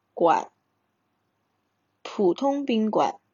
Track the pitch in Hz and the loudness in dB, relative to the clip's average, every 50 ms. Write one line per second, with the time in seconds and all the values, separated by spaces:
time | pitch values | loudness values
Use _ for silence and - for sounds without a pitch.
0 | _ _ _ - 180 165 147 92 - - _ _ _ _ _ _ _ _ _ _ | _ _ _ 0 2 4 4 2 0 -6 _ _ _ _ _ _ _ _ _ _
1 | _ _ _ _ _ _ _ _ _ _ _ _ _ _ _ _ _ _ _ _ | _ _ _ _ _ _ _ _ _ _ _ _ _ _ _ _ _ _ _ _
2 | _ - - - 208 180 170 - 262 277 277 285 285 269 240 220 214 214 208 170 | _ -14 -4 0 0 0 0 0 -2 -2 -2 -2 -2 -2 0 0 0 0 0 0
3 | 147 98 - - _ _ | -2 -2 -4 -8 _ _